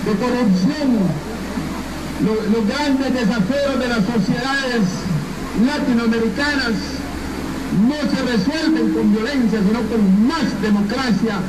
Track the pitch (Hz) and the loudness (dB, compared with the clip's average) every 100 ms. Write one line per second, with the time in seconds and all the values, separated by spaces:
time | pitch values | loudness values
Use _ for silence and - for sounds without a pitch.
0 | - 214 247 247 240 180 269 302 277 226 | 0 0 0 2 2 4 2 2 0 2
1 | 175 143 - - - - - - - - | 2 -2 -6 -8 -6 -6 -6 -6 -8 -8
2 | - - 196 214 202 226 208 269 294 262 | -8 -2 0 0 0 2 2 0 0 0
3 | 262 247 214 240 - 277 277 254 247 233 | 0 0 0 0 0 0 0 0 -2 0
4 | 202 233 - 240 262 277 262 233 190 - | 0 0 0 -2 0 -2 -2 0 0 -2
5 | 190 151 - - - - 247 294 269 233 | -2 -4 -4 -8 -6 0 2 2 0 2
6 | 233 226 226 - 285 285 240 208 - - | 2 2 0 0 0 0 -2 -2 -4 -6
7 | - - - - - - - 165 226 302 | -6 -6 -6 -6 -6 -6 -2 2 2 2
8 | 262 277 247 226 - 320 330 311 226 226 | -2 -2 0 0 0 0 0 2 2 2
9 | 214 214 233 277 226 214 190 233 226 233 | 2 2 0 0 0 2 2 0 0 2
10 | 196 190 233 330 240 - 214 208 208 254 | 4 4 4 2 -2 -2 0 2 2 -2
11 | 262 202 226 202 | 0 0 0 -2